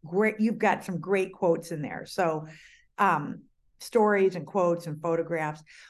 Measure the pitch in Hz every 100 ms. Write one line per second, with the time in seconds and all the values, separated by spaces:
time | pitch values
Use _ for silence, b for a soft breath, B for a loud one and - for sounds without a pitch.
0 | 151 185 214 214 220 - 214 170 - 175
1 | 180 196 185 - 180 165 - 156 131 90
2 | - - 170 156 156 156 B B B -
3 | 190 160 147 - _ _ _ _ - 233
4 | 208 202 190 180 - 202 175 170 165 151
5 | 170 165 160 165 156 156 B B